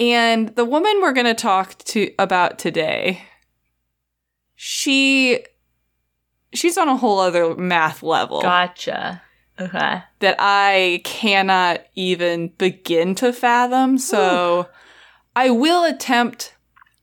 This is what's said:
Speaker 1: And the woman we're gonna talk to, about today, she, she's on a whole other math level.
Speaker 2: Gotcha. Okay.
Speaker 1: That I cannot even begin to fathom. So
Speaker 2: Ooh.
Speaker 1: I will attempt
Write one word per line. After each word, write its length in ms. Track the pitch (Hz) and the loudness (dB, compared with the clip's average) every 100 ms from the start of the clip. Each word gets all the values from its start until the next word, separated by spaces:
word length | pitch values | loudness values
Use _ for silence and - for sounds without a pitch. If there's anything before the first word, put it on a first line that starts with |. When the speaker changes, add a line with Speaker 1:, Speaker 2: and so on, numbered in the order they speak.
Speaker 1:
And 480 | 240 240 233 226 220 - | 0 2 2 0 -2 -2
the 80 | |
woman 360 | 240 294 415 415 | -2 0 0 2
we're 120 | 359 | 0
gonna 220 | 254 240 | 2 0
talk 420 | 226 233 190 190 - | 0 0 0 -2 -10
to, 320 | - 226 196 - | -6 -2 -2 -2
about 400 | 190 180 170 - | 0 2 0 -2
today, 640 | 180 160 156 - 180 180 - _ _ _ _ _ _ _ _ _ _ _ _ _ | -6 -4 -2 -2 -4 -6 -14 _ _ _ _ _ _ _ _ _ _ _ _ _
she, 880 | - - 294 269 269 269 262 233 - _ _ _ _ _ _ _ _ _ _ | -10 -6 0 2 2 2 2 0 -4 _ _ _ _ _ _ _ _ _ _
she's 240 | 247 339 349 | -2 -2 0
on 100 | 311 | 2
a 80 | 262 | 2
whole 220 | 240 196 | 2 2
other 360 | 185 175 165 165 | 2 2 0 -2
math 460 | 180 175 156 156 | 0 0 0 -2
level. 380 | 160 156 98 - | -2 -2 0 -2
Speaker 2:
Gotcha. 800 | 185 180 180 - - 147 - 180 _ _ _ - | 0 2 0 -6 -8 -6 -8 -10 _ _ _ -14
Okay. 420 | 185 180 147 180 - _ | -8 -4 -4 -4 -10 _
Speaker 1:
That 160 | 196 - | -2 0
I 640 | 202 202 202 190 185 175 | 0 2 2 2 2 -2
cannot 760 | - - 220 196 190 185 180 170 - | -6 -4 0 2 2 2 2 -2 -8
even 540 | - 185 175 175 170 170 - | -6 -4 0 0 -2 -6 -2
begin 560 | 190 185 - 165 175 190 | -2 -2 -2 0 0 0
to 160 | 247 | -2
fathom. 680 | 240 247 240 247 254 262 262 | 0 0 2 2 2 2 0
So 600 | - 214 185 180 175 175 | 0 0 2 2 0 0
Speaker 2:
Ooh. 60 | 175 - - - - _ _ 240 | -4 -14 -20 -20 -20 _ _ 0
Speaker 1:
I 140 | 262 | 2
will 340 | 233 302 349 | 2 2 2
attempt 680 | 330 - - 240 240 - - _ _ _ _ _ | 0 -2 -2 0 0 -6 -18 _ _ _ _ _